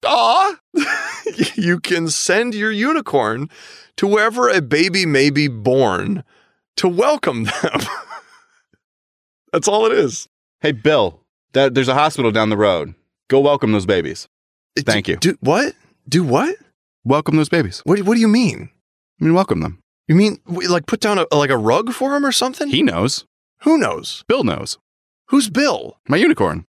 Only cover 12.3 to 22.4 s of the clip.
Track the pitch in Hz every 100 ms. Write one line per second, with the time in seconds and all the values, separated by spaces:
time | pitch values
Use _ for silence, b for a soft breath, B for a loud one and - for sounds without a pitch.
12.3 | 110 110 104 104 87 98 90 _ _ _
13.3 | 131 139 143 113 104 92 95 76 80 -
14.3 | _ _ _ _ - 139 107 95 85 170
15.3 | - - 175 285 - _ _ - 147 165
16.3 | 131 277 403 _ _ _ _ 117 143 156
17.3 | 156 151 170 110 - - 202 190 233 220
18.3 | 220 226 - - _ _ _ _ _ 156
19.3 | 170 190 87 78 87 _ _ - 160 208
20.3 | - - 175 180 175 - 226 214 202 165
21.3 | 147 143 127 107 139 226 240 269 285 285
22.3 | 240